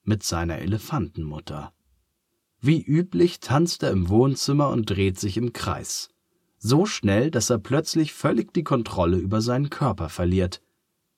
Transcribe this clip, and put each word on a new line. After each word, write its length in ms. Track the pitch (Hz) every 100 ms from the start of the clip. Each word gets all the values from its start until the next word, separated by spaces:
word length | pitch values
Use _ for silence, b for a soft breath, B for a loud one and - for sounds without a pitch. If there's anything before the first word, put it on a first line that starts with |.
mit 180 | 101 107
seiner 360 | - 85 85 78
Elefantenmutter. 1120 | 87 107 - 156 78 - 80 76 - 76 71 _ _ _ _ _ _ _ _ _
Wie 220 | 131 160
üblich 580 | - 156 180 175 175 -
tanzt 420 | - 135 170 -
er 100 | 147
im 180 | 95 87
Wohnzimmer 580 | 107 135 135 - 143 143
und 220 | 123 107
dreht 280 | 98 98 92
sich 200 | 107 107
im 160 | 117
Kreis. 560 | - - 73 - - - _ _ _ _ _
So 260 | 107 143
schnell, 460 | 208 - 101 101 151
dass 180 | 160 -
er 100 | 117
plötzlich 540 | - 143 160 160 156
völlig 400 | - 147 220 -
die 100 | 151
Kontrolle 540 | 151 135 113 98 87 90
über 240 | 92 110
seinen 300 | 113 127 143
Körper 400 | - 139 92 80
verliert. 500 | - 87 92 87 - _ _ _ _ _